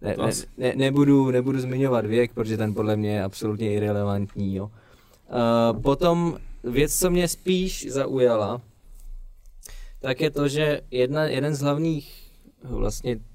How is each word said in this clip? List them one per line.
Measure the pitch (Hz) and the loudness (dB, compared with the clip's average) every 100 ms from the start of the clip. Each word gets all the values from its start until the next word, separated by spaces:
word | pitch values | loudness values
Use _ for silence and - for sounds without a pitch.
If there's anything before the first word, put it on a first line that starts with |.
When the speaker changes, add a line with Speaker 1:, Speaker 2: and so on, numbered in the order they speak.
Speaker 1:
ne-, | - - | -6 -2
Speaker 2:
to | |
Speaker 1:
ne-, | 117 | -2
Speaker 2:
asi | - - - | -2 -8 -4
Speaker 1:
ne-, | 127 135 | -2 2
nebudu, | 135 143 143 139 131 | 2 4 6 6 6
nebudu | 123 127 135 | 2 2 -2
zmiňovat | 127 127 135 117 104 | -2 0 2 2 2
věk, | 113 120 | 2 2
protože | 120 110 110 | -2 -2 0
ten | 107 | -2
podle | 104 107 107 | 0 0 0
mě | 104 | 0
je | 104 | 0
absolutně | 95 - 107 104 110 | -2 -4 -4 -2 0
irelevantní, | 104 104 104 101 101 98 - 98 95 | 0 0 0 0 -2 -4 -4 -4 -4
jo. | 107 - - - _ _ - | -6 -12 -20 -20 _ _ -6
Eh, | 120 117 117 117 113 | 0 2 4 2 2
potom | 135 139 170 170 170 - - - | 0 2 2 2 0 -4 -10 -10
věc, | 123 127 156 - | -4 0 0 0
co | 185 | 2
mě | 175 170 | 2 0
spíš | - 185 185 185 - - | -2 0 0 0 -4 -4
zaujala, | 135 135 135 123 110 101 123 - _ - - - - - - - - - - - - | -2 -2 2 4 4 0 -4 -10 _ -20 -18 -16 -14 -16 -20 -20 -20 -18 -16 -16 -8
tak | 131 127 | -4 0
je | 156 | 0
to, | 147 143 | 2 0
že | 147 151 143 - | 2 0 0 -2
jedna, | 127 127 156 156 | 0 2 2 0
jeden | 135 147 139 | 0 0 0
z | |
hlavních | 143 147 165 151 - - - - - _ | 0 0 0 -2 -6 -18 -20 -20 -20 _
vlastně | 131 113 110 - 127 113 - | -8 -2 -2 -2 -4 -4 -8